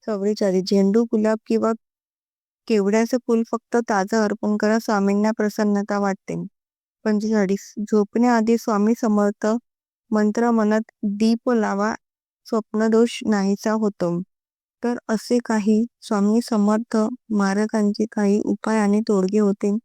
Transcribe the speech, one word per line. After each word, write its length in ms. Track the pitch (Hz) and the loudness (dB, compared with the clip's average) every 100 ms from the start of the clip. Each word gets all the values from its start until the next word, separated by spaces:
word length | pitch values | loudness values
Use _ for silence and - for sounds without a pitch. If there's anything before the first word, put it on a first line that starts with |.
| - | -6
चव्वेचाळीस, 580 | 208 196 214 208 185 185 | -4 -2 0 0 0 2
झेंडू, 320 | 202 196 208 | 2 4 2
गुलाब 340 | 233 220 214 220 _ | 0 0 0 -2 _
किंवा 240 | 226 220 233 _ _ _ _ _ _ _ _ - | -2 0 -4 _ _ _ _ _ _ _ _ -2
केवड्याचं 500 | 220 196 214 226 254 | 0 2 2 2 -2
फूल 260 | - 226 226 | 0 0 0
फक्त 260 | 226 _ 240 240 | -6 _ -2 0
ताजं 340 | 208 190 226 | -2 0 0
अर्पण 340 | 208 214 208 214 | 0 -2 -2 0
करा, 220 | 214 220 | 2 0
स्वामींना 520 | 226 208 196 202 214 | 0 0 2 0 0
प्रसन्नता 680 | 220 214 - 214 202 202 202 | 0 -4 -2 0 0 -2 -2
वाटते. 580 | 202 190 - 170 180 _ _ _ _ _ 220 | -2 -4 -8 -10 -10 _ _ _ _ _ -2
पंचेचाळीस, 680 | 214 214 220 190 196 - - | -2 0 0 0 -2 -6 -12
झोपण्याआधी 760 | 208 214 202 226 247 233 220 233 | -2 0 0 2 2 2 2 0
स्वामी 360 | - 208 208 240 | 0 0 0 0
समर्थ 460 | 233 208 208 208 214 233 _ _ _ _ _ | 0 2 0 0 -2 -2 _ _ _ _ _
मंत्र 400 | 214 214 208 240 | 0 0 2 2
म्हणत 400 | 226 214 214 226 _ 214 202 | 2 2 0 -2 _ -6 0
दीप 300 | 220 233 - | 0 0 0
लावा, 420 | 240 208 196 208 233 _ _ _ _ - | 0 0 -2 -4 -6 _ _ _ _ -6
स्वप्नदोष 720 | 226 - 214 220 220 233 - 226 | -6 -4 -2 2 4 2 0 -2
नाहीसा 460 | 208 196 196 226 | 0 0 -2 -2
होतो. 460 | 220 214 - 175 175 190 _ _ _ _ _ | -2 -2 -2 -4 -4 -8 _ _ _ _ _
तर 140 | 233 240 - | -6 -6 -4
असे 280 | 220 - 247 - | -4 0 -2 0
काही 380 | 220 202 214 233 _ | -2 2 0 0 _
स्वामी 380 | - 214 202 220 | -4 0 2 0
समर्थ 560 | 240 220 208 214 233 226 214 247 _ | 0 0 2 0 -2 -2 -2 -4 _
महाराजांचे 720 | 208 196 196 214 220 208 208 220 | -2 0 0 -2 0 -2 -2 -4
काही 280 | - 208 208 - | 0 0 0 0
उपाय 320 | 208 - 220 | -4 -2 0
आणि 200 | 202 208 226 | 2 0 2
तोडगे 320 | 202 185 214 | 0 2 2
होते. 320 | 208 202 208 208 | 0 0 -2 -4